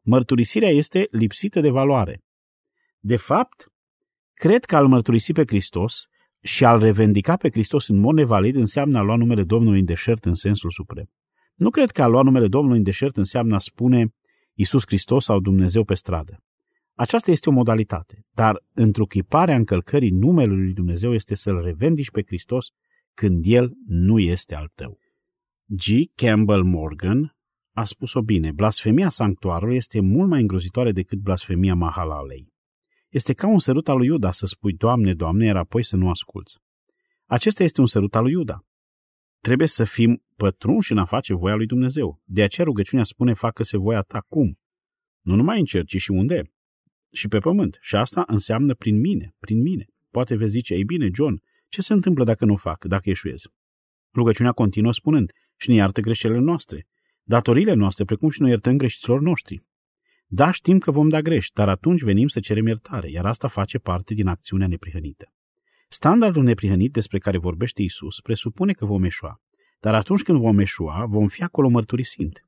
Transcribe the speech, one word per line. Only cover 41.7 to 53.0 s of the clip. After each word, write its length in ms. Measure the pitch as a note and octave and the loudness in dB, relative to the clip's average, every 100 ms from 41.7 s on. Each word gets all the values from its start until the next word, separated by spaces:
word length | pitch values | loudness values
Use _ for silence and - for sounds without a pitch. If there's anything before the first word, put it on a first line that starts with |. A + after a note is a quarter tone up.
| B2 C3 D3 G2 - | -2 -2 -2 -6 -8
De 180 | - F#2 | -4 0
aceea 240 | G2+ - E3 | 0 0 -2
rugăciunea 380 | G#2 F#2+ C3+ | -2 -2 -2
spune, 300 | G#2+ - B2 | -2 -2 -2
„Facă-se 420 | A2 A#2 - A2+ G#2 | 0 -4 -6 -4 -2
voia 240 | G2 A2 | -2 -2
ta.” 240 | - G#2 - | -4 -10 -6
Cum? 300 | D#3 G#2 - _ _ _ _ _ _ | -2 -2 -4 _ _ _ _ _ _
Nu 140 | F2 | 0
numai 240 | G2+ D#3 A3 | 2 2 0
în 60 | |
cer, 200 | D#3 F#2 | -2 -2
ci 120 | D#2 F#2+ | -4 -6
și 140 | - | -2
unde? 320 | F#2+ G#2 - D#2+ _ _ _ _ _ _ | -2 0 -2 -6 _ _ _ _ _ _
Și 160 | - G#2 | -10 -4
pe 100 | G#2+ | -2
pământ. 400 | - G3+ G#2+ - | 0 0 -2 -6
Și 160 | - G#2 | -4 -2
asta 280 | A#2+ - F3 | -2 -4 -2
înseamnă 480 | G#2+ - A2+ C#3+ | -2 -2 -2 -2
prin 260 | B2 A2+ G#2+ | -2 0 0
mine, 340 | E3 D#3+ F#2+ - | 0 -2 -8 -14
prin 220 | - A2 | -4 -2
mine. 260 | D3 E3+ G2 _ _ | 0 -4 -8 _ _
Poate 240 | A#2+ B2+ | -6 -4
vei 140 | A2 A2 | -2 -2
zice, 260 | A2+ - | -4 -4
„Ei 100 | F2+ | -4
bine, 240 | G2+ E3+ G#2 | -2 -2 -2
John, 280 | F#2+ D3 - - _ _ | -2 -2 -4 -10 _ _
ce 140 | - | -10
se 100 | - | -2
întâmplă 320 | G#3 F#3 D3 | 0 2 2
dacă 200 | A#2 G#2+ | 0 2
nu 120 | G#2+ G2+ | 0 0
fac, 280 | - D#2+ | -4 -10
dacă 260 | F2+ F#2+ | -4 -4